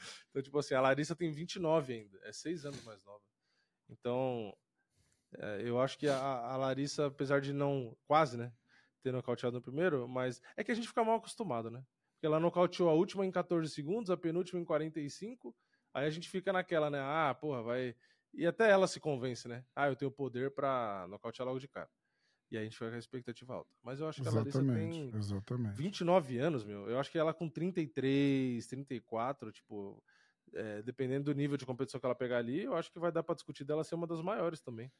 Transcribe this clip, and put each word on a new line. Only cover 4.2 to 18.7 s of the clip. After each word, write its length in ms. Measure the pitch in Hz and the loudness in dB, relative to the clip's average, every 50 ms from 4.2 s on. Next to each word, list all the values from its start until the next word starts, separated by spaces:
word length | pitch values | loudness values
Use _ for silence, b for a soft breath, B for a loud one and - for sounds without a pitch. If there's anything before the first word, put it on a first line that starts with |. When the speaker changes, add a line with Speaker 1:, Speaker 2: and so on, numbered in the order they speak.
| 131 131 123 120 110 101 - - _ _ _ _ _ _ _ _ _ _ _ _ _ _ - | 0 0 -2 -2 -4 -8 -10 -14 _ _ _ _ _ _ _ _ _ _ _ _ _ _ -14
Speaker 1:
é, 240 | - - 104 104 98 113 | -10 -8 -6 -4 -4 -2
eu 160 | 120 120 123 | 0 2 2
acho 180 | 131 135 - | 2 2 0
que 100 | - 147 | 0 0
a, 100 | 147 139 131 | 2 2 2
a 380 | 131 139 135 123 117 120 131 | 0 -2 -2 -2 -4 -4 -2
Larissa, 480 | 131 135 131 131 135 139 143 - - 147 | 0 0 0 0 0 -2 -2 0 0 0
apesar 320 | 143 139 - 143 135 143 143 | 0 0 -2 0 2 2 2
de 140 | 139 139 139 | 2 0 0
não, 420 | 143 143 143 143 139 127 113 123 - _ | 0 2 2 2 0 -2 -4 -10 -10 _
quase, 300 | - 143 156 160 135 120 | 4 6 6 6 6 2
né, 140 | 117 117 123 117 _ b b b b b b b _ | -2 -6 -8 -10 _ b b b b b b b _
ter 100 | - 131 127 | -4 -2 -2
nocauteado 420 | 127 117 - 120 - - 123 120 | -2 0 -2 -2 0 0 -2 -2
no 60 | 123 | -4
primeiro, 460 | 117 - 127 147 175 185 151 131 120 | -6 -6 -2 0 2 2 2 2 0
mas 340 | 123 127 127 127 127 127 B B B B | -2 -2 -2 0 -2 -2 B B B B
é 60 | - 220 | -4 -2
que 80 | - | 0
a 40 | 240 | -2
gente 120 | 214 240 | -2 -2
fica 160 | 220 - 240 226 | -2 0 0 2
mal 120 | 220 226 | 4 2
acostumado, 540 | 220 220 - - - 240 180 123 117 113 113 | 2 0 -4 -8 -6 -4 -2 -2 -2 -2 -4
né? 120 | 113 127 135 - _ _ _ _ _ | -8 -10 -12 -16 _ _ _ _ _
Porque 100 | _ - | _ 2
ela 140 | 156 151 160 | 2 4 4
nocauteou 500 | 165 175 170 175 180 170 175 - 180 170 | 4 4 6 6 4 4 4 4 6 6
a 40 | 156 | 8
última 320 | 160 190 196 - 190 196 | 6 6 4 2 0 -2
em 60 | 185 | 0
quatorze 400 | 180 180 175 - 180 170 160 151 | 0 0 0 2 2 2 2 0
segundos, 380 | - - 147 143 190 240 233 180 | -4 -4 -2 -2 -2 0 0 0
a 60 | 180 | 0
penúltima 420 | 160 - 165 160 175 185 175 - 175 | 0 0 0 0 0 0 -2 -2 -4
em 60 | 170 | 0
quarenta 340 | 160 160 147 156 160 156 165 | 0 2 2 0 -2 -4 -6
e 100 | 147 143 | -6 -6
cinco, 460 | - - 185 220 247 - - 240 226 _ _ _ _ _ _ _ - | -8 -10 -10 -12 -12 -12 -14 -14 -16 _ _ _ _ _ _ _ -4
aí 120 | - 139 | -2 0
a 40 | 156 | 0
gente 200 | 156 170 165 - | -2 -4 -6 -6
fica 220 | - 185 180 196 | -6 -2 0 2
naquela, 380 | 190 185 180 - 180 156 151 147 | 2 2 2 2 2 2 4 2
né? 100 | 143 143 | 2 0
"Ah, 340 | 135 135 147 160 160 143 123 - | -2 0 2 4 4 2 2 0
porra, 220 | - 156 139 123 110 | -2 -2 -2 -2 -2
vai." 320 | 113 120 127 127 123 113 b b b b b b _ - | -2 -2 0 -2 -2 -6 b b b b b b _ -4
E 120 | - 147 | 0 0
até 240 | 170 165 - 226 | 2 4 6 8
ela 180 | 220 | 8